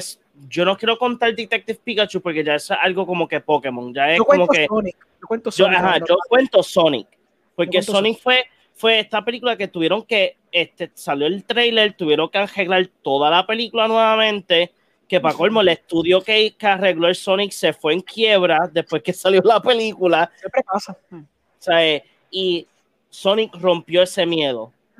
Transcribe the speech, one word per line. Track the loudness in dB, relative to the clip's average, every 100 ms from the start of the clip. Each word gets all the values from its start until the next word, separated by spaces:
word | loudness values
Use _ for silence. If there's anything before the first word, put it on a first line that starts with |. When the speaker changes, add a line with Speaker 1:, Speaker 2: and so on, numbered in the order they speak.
| -2 -16 _ _ -8
Speaker 1:
yo | -2 -2
no | 0
quiero | -2 -2
contar | -2 -2 -2 -2
Detective | -4 -6 -6 -10
Pikachu | -6 -2 -2 -4
porque | -4 -2
ya | -2 -2
es | -2
algo | -2 -2 -2 -4
como | -4 -2
que | -4
Pokémon, | 0 -2 -2 -8 -6
ya | -2 2
es | 2
Speaker 2:
Yo | 4
Speaker 1:
como | 4 4
Speaker 2:
cuento |
Speaker 1:
que | 2 2
Speaker 2:
Sonic, | -2 -4 -10 _ _
yo | -8
cuento | -6 -4
Speaker 1:
yo, | 2 2
Speaker 2:
Sonic, | 4
Speaker 1:
ajá, | 2
Speaker 2:
pero | 0 2
Speaker 1:
yo | 0 2
cuento | 2 4 2
Sonic, | 2 2 2 0 -8 _ _ _ _ -6
porque | -2
Speaker 2:
Yo | -2
cuento | 0
Speaker 1:
Sonic | 0 0 -2
Speaker 2:
Sonic. |
Speaker 1:
fue, | 0 0 0 _ _ -4
fue | 0 0
esta | 0 -4
película | -4 -4 -4 -4
que | -6
tuvieron | -2 -2 -2
que, | -2 0 0 -4 _
este, | -4 -4 -6 -14
salió | -10 -6 -2 -2
el | -4
trailer, | -4 0 0 2 0
tuvieron | 0 0 0 0
que | -2
arreglar | -4 -4 0 0 -2 _
toda | -2 0 2
la | 2 0
película | -4 -4 -2 0
nuevamente, | 2 2 2 0 -2 0 0 0 _ _ _ -4
que | -2
pa' | 0
colmo, | 0 0 2
el | 2
estudio | 0 -2 -2 2 2
que, | 2 0 0 0
que | -2
arregló | 0 0 2 0
el |
Sonic | 0 -2 -2 -2
se | -2 -2
fue | -2 -2
en | -2
quiebra | -4 -2 2 4 2 0 0
después | -4 -4 -6
que | -6
salió | -4 2 4
la | 4 4
película. | 2 0 -2 -2 0 2 0 _
Speaker 2:
Siempre | -8 -6
pasa. | -4 -6 -8 -18 _
Mm. | -20
Speaker 1:
O | -20 _ _ _
sea, | 0 2 2
eh, | 0 -6 _ _
y | -4 -2 -4 -6 _ _ _ _
Sonic | -4 0 0 -2 -2
rompió | 0 0 0 0
ese | 2 0 -2
miedo. | 0 -2 -4 -10 _ _